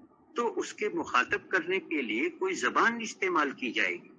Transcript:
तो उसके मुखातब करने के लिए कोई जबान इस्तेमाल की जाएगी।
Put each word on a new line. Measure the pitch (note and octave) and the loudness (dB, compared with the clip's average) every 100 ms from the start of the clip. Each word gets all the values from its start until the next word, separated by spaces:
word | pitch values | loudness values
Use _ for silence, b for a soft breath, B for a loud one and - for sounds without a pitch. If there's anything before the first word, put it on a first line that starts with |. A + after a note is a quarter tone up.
| - _ - - | -20 _ -10 -4
तो | A#3+ | -2
उसके | - - - G#3 | -2 -4 -4 -4
मुखातब | E3+ B2+ B2 B2+ G3+ - | -2 0 2 2 -2 0
करने | F#3 E3+ F#3+ | 0 2 -2
के | - D3+ | -2 -2
लिए | A#2 G#2+ E3+ | -2 0 -2
कोई | - F#3+ E3+ | -2 -2 0
जबान | A#2+ C#3+ G#3+ A#3 | 0 4 4 2
इस्तेमाल | A3 - F#3+ E3 C#3 | -4 -2 0 2 2
की | A2 B2 | 0 -4
जाएगी। | G2+ F#2 F2 - | 0 0 -2 -10